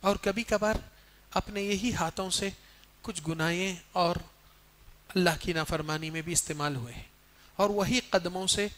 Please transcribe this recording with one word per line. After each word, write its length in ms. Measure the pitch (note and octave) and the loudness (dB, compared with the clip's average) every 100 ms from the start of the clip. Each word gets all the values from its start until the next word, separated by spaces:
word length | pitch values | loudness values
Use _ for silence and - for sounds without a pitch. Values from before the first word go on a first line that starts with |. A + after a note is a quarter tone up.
और 140 | G3 G3+ | 4 2
कभी 260 | - G3 | 2 0
कभार 400 | A3+ G#3 G#3 A3 - - - - - | 2 2 4 0 -4 -20 -20 -20 -4
अपने 280 | - - G3+ | -2 -2 -4
यही 300 | G3+ G3+ A#3+ | 0 0 0
हाथों 380 | D#3+ E3 - F#3+ | 0 -2 -2 -2
से 240 | - G3 - - - - - | 0 -2 -6 -20 -20 -20 -16
कुछ 180 | - G#3 | -10 -6
गुनाहें 580 | D#3 D#3+ D#3+ E3+ F#3+ F3 - - | -4 -2 0 0 -2 -4 -6 0
और 220 | E3+ F3 - - - - - - - - - - | 2 2 -6 -18 -20 -20 -20 -20 -20 -20 -4 4
अल्लाह 220 | F3+ D#3 | 4 2
की 160 | - | -2
नाफरमानी 560 | E3 D#3 D#3+ D3+ D#3 D#3+ | -2 0 -2 -2 -2 -2
में 140 | D#3+ | -6
भी 80 | D#3 | 0
इस्तेमाल 440 | E3 - D3+ D3 C#3 | 0 0 -2 -2 -2
हुए 160 | A#2 | -6
हैं, 180 | A#2 - - _ - - - | -10 -16 -20 _ -20 -20 0
और 120 | G3+ | 2
वही 300 | G#3 G3 B3 - | 2 2 0 2
कदमों 340 | G3 F3 F3+ F#3+ | 0 0 -4 0
से 240 | - G#3 | 0 0